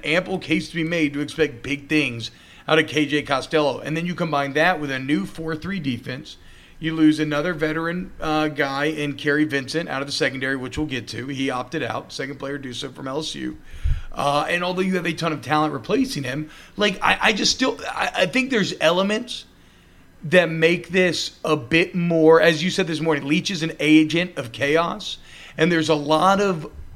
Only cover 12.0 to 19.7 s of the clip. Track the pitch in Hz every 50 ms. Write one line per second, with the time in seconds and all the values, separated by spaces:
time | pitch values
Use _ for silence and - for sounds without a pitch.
12 | - - - - 135 135 139 131 139 139 143 139 131 127 120 117 139 131 123 -
13 | 135 135 135 156 156 - - - 127 64 - - - - - - - - - -
14 | - - - - 135 143 143 147 - - 175 175 180 180 180 185 190 185 185 175
15 | 165 175 165 - 165 165 151 127 120 - 151 151 156 156 143 131 - - 208 269
16 | - - - 147 127 123 131 151 151 - - - - - - 190 208 208 185 -
17 | - - 196 - - 220 220 202 226 - - - 254 - - - - - - -
18 | 196 - - 202 190 175 - 262 254 262 262 214 175 - - - - 160 175 185
19 | 196 202 214 226 247 - - - - - - - - -